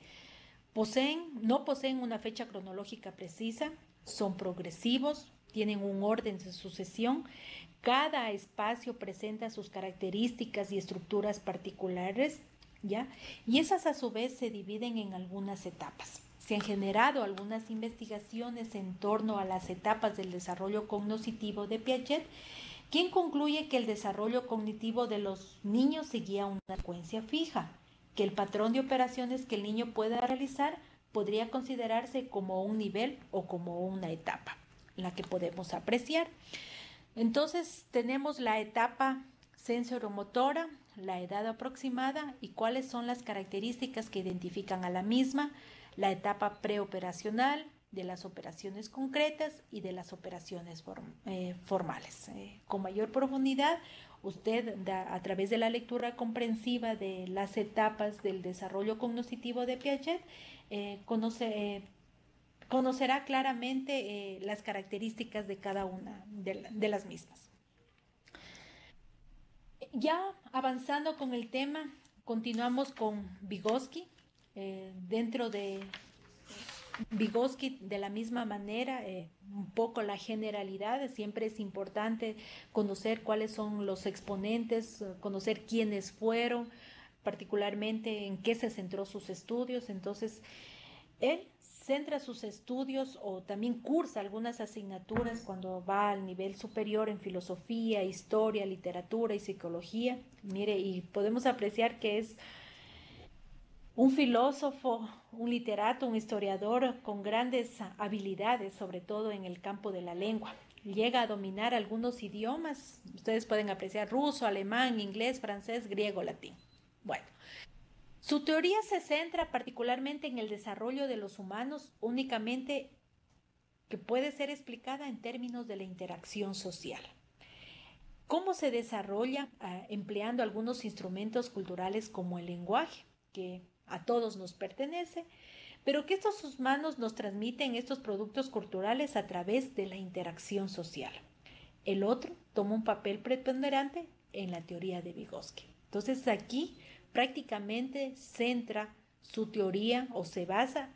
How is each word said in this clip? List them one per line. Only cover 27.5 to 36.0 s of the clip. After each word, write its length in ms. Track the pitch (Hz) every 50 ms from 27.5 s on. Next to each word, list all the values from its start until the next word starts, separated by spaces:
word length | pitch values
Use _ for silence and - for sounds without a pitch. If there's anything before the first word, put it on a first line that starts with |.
| - 214 165 160 - - - - - - - - -
que 80 | - 202
el 80 | 196 196
patrón 400 | - 202 196 - 208 214 226 233
de 80 | 269
operaciones 640 | 262 269 269 254 254 247 254 262 247 240 254 262 262
que 120 | - 233
el 60 | 202 202
niño 300 | 208 214 220 233 233 -
pueda 280 | - 214 220 233 240
realizar 580 | 247 247 262 262 277 262 - - 285 302 330 - - - - _ _ _ -
podría 380 | 220 202 196 208 214 226 226
considerarse 800 | 277 269 254 262 262 240 233 226 226 226 240 254 - 262 247 254
como 360 | - 202 190 185 185 185 190
un 140 | 202 220 220
nivel 400 | 214 196 185 208 233 269 269 - - -
o 160 | - 196 190
como 400 | - 185 175 175 175 170 175 180
una 240 | 190 190 190 185 165
etapa, 460 | 165 160 - - - - - - - - - - - - - - -
la 180 | - 185 180 180
que 80 | 190 190
podemos 520 | - 185 185 180 170 170 180 185 - -
apreciar. 540 | - - - 233 240